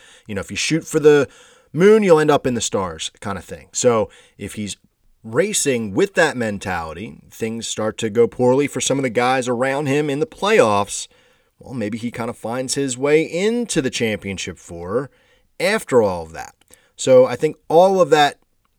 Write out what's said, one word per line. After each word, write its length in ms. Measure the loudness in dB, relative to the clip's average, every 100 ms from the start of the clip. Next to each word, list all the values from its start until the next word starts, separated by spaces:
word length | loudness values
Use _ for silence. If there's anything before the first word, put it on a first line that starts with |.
| _ _ -12
you 80 |
know, 60 | -10
if 100 | -8
you 60 | -6
shoot 280 | -2 -2
for 160 | -2 2
the 280 | 4 4 2 -6 _ _ _
moon, 300 | 2 6 6
you'll 180 | 6 4
end 100 | 4
up 160 | 2 0
in 80 |
the 60 | -4
stars 500 | -4 -4 -6 -8 -12 -12
kind 180 | -10 -10
of 60 |
thing. 240 | -10 -18 -14
So 380 | -2 2 2 -2 -8 _ -14
if 180 | -14
he's 220 | -10 -10 -12 _ _ _ _
racing 720 | -8 -2 -2 0 -2 -2 -2
with 200 | -2 -2
that 220 | 2 0 0
mentality, 840 | -4 -4 -6 -6 -8 -10 -14 -16 _
things 360 | -8 -8 -6 -8
start 300 | -6 -6 -4
to 120 | -4
go 180 | 0 0
poorly 380 | 2 2 2 0
for 160 | -2
some 160 | -2 -2
of 40 |
the 80 | -2
guys 380 | 0 0 0 0
around 380 | -2 -2 -2 -2
him 240 | -2 -2
in 100 | -2
the 60 | -4
playoffs, 840 | -4 0 4 4 4 -2 -6 -12 _ _ _ _ _
well, 160 | -14
maybe 220 | -8 -8 -6
he 140 | -10
kind 180 | -8 -10
of 80 | -8
finds 380 | -8 -8 -6
his 240 | -4 -6 -2
way 240 | 0 2
into 580 | 0 -2 -2 -2 -4 -2
the 100 | -2
championship 680 | -2 -4 -4 -8 -10 -10 -12
four 520 | -14 -14 -6 -4 -6 _ _ _ _ -6
after 420 | -2 -2 0 2
all 200 | 2 0
of 100 | -10
that. 220 | -14 -18 _ _ _ _ -6
So 300 | 4 6 6
I 100 | 2
think 200 | -4 -4 0
all 320 | 4 6 4
of 100 | 4
that 280 | 4 4 0 _ _ _